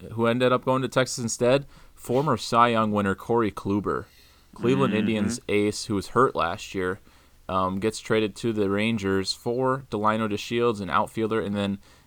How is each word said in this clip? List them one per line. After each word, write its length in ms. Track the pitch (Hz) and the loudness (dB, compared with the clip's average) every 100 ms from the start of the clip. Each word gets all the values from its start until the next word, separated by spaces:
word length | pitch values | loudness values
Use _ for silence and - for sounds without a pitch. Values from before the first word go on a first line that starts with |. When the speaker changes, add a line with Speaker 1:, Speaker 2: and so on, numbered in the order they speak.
| 92 | -10
Speaker 1:
who 120 | 110 117 | -2 0
ended 260 | 120 127 | 2 2
up 100 | 127 - | 2 0
going 160 | 131 | -2
to 60 | 127 | 0
Texas 300 | 135 127 - | 0 -2 -2
instead? 460 | 117 - 120 139 139 - - | -6 0 2 2 0 -18 -20
Former 440 | - - 127 156 117 | -14 -2 0 2 0
Cy 320 | - 117 120 | 0 4 4
Young 220 | 113 110 | 4 2
winner 200 | 104 98 92 | 2 0 -2
Corey 360 | - 117 107 | 0 2 2
Kluber, 540 | - 101 101 92 67 - - - - _ - | -2 -2 0 0 -4 -6 -18 -20 -20 _ -4
Cleveland 380 | 123 135 131 | 0 2 2
Speaker 2:
Mm-hmm. 60 | 107 | 2
Speaker 1:
Indians 400 | 107 107 110 120 - | 0 0 0 -2 -2
ace 360 | 104 104 - - | 0 0 -2 -4
who 100 | 101 | -4
was 120 | - | -2
hurt 280 | 120 131 82 | 2 2 2
last 380 | 82 90 - | -2 -4 -8
year, 280 | 98 90 95 - - _ - - | -4 -4 -4 -10 -20 _ -18 -4
um, 300 | 92 92 95 | -2 0 0
gets 200 | 110 - | -2 -4
traded 360 | - 110 107 - | -2 0 0 -2
to 160 | 117 | -4
the 160 | 107 98 | 0 0
Rangers 640 | 101 110 117 98 98 92 | 2 0 0 0 0 -2
for 500 | - 123 120 131 131 135 | -6 -4 -2 0 -2 -4
Delino 400 | 107 107 110 110 | -2 0 0 0
DeShields, 480 | 101 - 117 120 104 | -4 -2 0 2 0
an 80 | 92 | 0
outfielder, 520 | 85 107 - 110 110 | 0 0 -2 0 0
and 140 | 98 101 | -2 -2
then 240 | 98 98 - - | -2 -4 -8 -20